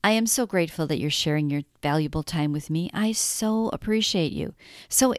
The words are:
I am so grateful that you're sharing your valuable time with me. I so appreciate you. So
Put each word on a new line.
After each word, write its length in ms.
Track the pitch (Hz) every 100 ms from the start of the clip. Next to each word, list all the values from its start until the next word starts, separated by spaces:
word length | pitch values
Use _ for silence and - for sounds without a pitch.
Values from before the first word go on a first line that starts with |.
I 100 | 196
am 140 | 220 226
so 200 | - 233
grateful 400 | 185 165 - 156
that 100 | 151
you're 140 | 147
sharing 400 | 147 160 151 147
your 100 | 143 143 _
valuable 400 | 147 151 151 160
time 320 | 147 165 151
with 160 | 147 -
me. 200 | 156 175
I 180 | - 214
so 560 | 214 - - 220 220 226
appreciate 640 | - - 220 214 190 160
you. 220 | - 151 - - - -
So 240 | - 262